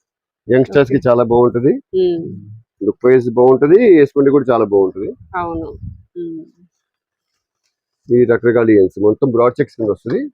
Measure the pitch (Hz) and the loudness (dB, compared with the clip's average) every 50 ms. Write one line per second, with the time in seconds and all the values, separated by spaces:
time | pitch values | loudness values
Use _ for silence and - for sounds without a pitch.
0 | _ _ _ _ _ _ _ _ _ - 120 131 131 - - 147 139 120 131 139 | _ _ _ _ _ _ _ _ _ 0 0 0 0 2 0 0 0 0 -2 -2
1 | - 127 120 120 120 113 117 120 123 120 113 120 120 147 226 277 - _ - 185 | 0 0 2 2 2 0 2 2 2 2 0 0 0 0 -2 -2 -6 _ -4 -2
2 | 185 180 170 165 170 - 190 - 104 104 110 - _ _ _ _ 101 104 - - | -2 -2 -4 -6 -8 -12 -16 -18 -20 -20 -20 -20 _ _ _ _ -6 -6 -6 -2
3 | - 127 131 131 120 123 113 120 123 131 131 123 143 143 175 220 247 220 180 156 | 2 2 2 2 2 0 0 2 2 2 4 2 2 2 4 4 6 6 6 4
4 | 143 135 - 143 139 139 135 147 127 123 120 113 110 101 101 98 95 92 - 92 | 4 2 2 0 0 2 2 0 0 0 0 0 0 0 2 0 0 0 -2 -8
5 | 104 123 262 - - _ - 180 175 170 165 165 160 - - - - - - - | -10 -10 -12 -14 -20 _ -10 -10 -8 -8 -8 -10 -10 -12 -14 -16 -18 -18 -18 -20
6 | _ _ _ 175 170 165 165 160 160 - _ 170 180 _ _ _ _ _ _ _ | _ _ _ -14 -14 -12 -14 -16 -18 -20 _ _ _ _ _ _ _ _ _ _
7 | _ _ _ _ _ _ _ _ _ _ _ _ _ _ _ _ _ _ _ _ | _ _ _ _ _ _ _ _ _ _ _ _ _ _ _ _ _ _ _ _
8 | _ - 120 123 123 113 117 110 113 120 113 120 117 113 107 101 95 90 - 98 | _ -2 0 0 2 0 0 0 0 0 0 2 2 2 2 2 2 0 -2 -2
9 | 101 104 110 - - 143 113 113 120 123 - - 139 - _ - 110 104 98 - | -2 -2 0 0 -2 -2 0 0 0 0 0 -2 -6 -8 _ -8 -6 -6 -6 -6
10 | _ 120 139 226 294 285 | _ -8 -8 -6 -8 -10